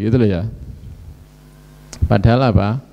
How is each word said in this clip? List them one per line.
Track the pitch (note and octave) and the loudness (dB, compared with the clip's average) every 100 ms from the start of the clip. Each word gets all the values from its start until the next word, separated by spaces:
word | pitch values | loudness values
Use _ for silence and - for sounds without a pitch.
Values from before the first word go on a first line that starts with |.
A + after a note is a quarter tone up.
gitu | G#2+ B2+ | 0 2
loh | G#2+ | 2
ya. | F2 A2 - - - - - - - - - - - - - - - - | 0 -4 -10 -16 -18 -18 -20 -20 -20 -20 -20 -20 -20 -20 -20 -20 -6 0
Padahal | G#2+ A2+ B2 C3 | 2 4 4 4
apa? | G2 G2+ C3 - | 2 2 -2 -8